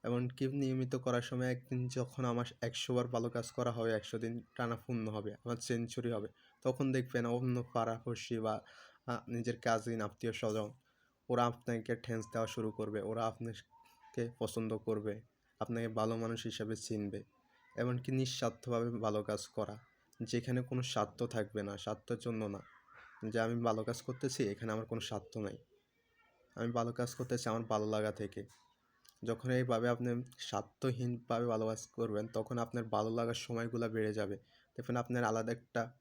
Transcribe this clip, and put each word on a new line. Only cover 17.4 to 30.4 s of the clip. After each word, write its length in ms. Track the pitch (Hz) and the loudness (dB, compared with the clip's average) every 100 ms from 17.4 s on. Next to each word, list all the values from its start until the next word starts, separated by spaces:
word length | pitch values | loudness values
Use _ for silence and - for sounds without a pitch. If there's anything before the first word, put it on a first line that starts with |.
| _ _ _ - | _ _ _ -2
এমনকি 340 | 120 123 127 | 0 0 0
নিঃস্বার্থভাবে 760 | 131 131 - 120 - - 117 120 117 | 2 2 2 0 -2 -2 0 2 2
ভালো 200 | 110 104 | 2 2
কাজ 180 | 101 107 - | 2 -2 -2
করা, 280 | - 104 107 - _ _ - | -4 -4 -6 -16 _ _ -8
যেখানে 400 | 117 120 120 123 | -2 0 2 0
কোনো 180 | 127 127 | 0 -2
স্বার্থ 360 | 127 - 104 - | 0 0 0 0
থাকবে 380 | 120 117 104 107 | -2 0 0 -2
না, 100 | 101 101 | -4 -4
স্বার্থের 420 | - 107 - 120 | -4 -6 -4 -6
জন্য 240 | 120 113 107 | -4 -2 -2
না, 140 | 98 - - - - - - 110 | -4 -10 -20 -20 -20 -20 -8 -2
যে 120 | 113 | 2
আমি 160 | 113 117 | 2 2
ভালো 200 | 117 110 | 2 2
কাজ 160 | 110 123 | 0 -4
করতেছি, 400 | - 127 135 - 113 | -4 -4 -2 0 0
এখানে 200 | 104 113 | 0 -2
আমার 140 | 110 113 | -2 -2
কোনো 160 | 113 | -4
স্বার্থ 320 | - 123 - 113 | -2 -4 -4 -6
নাই, 200 | 101 - - _ _ _ _ _ _ _ _ - | -6 -6 -16 _ _ _ _ _ _ _ _ -4
আমি 140 | 117 | 0
ভালো 200 | 117 117 | 2 2
কাজ 160 | 120 123 | 0 -2
করতেছি 320 | - 127 123 123 | -2 -2 0 2
আমার 140 | 113 113 | 0 2
ভালো 180 | 107 107 | 2 4
লাগা 220 | 107 107 | 2 2
থেকে। 300 | 104 101 - 98 - _ _ _ _ - _ | 0 -6 -6 -12 -14 _ _ _ _ -20 _
যখন 260 | 113 113 127 | -4 -2 2
এইভাবে 360 | 127 127 117 120 | 2 4 4 4
আপনি 200 | 120 123 120 127 | 2 2 0 -4
স্বার্থহীনভাবে 1040 | - | -10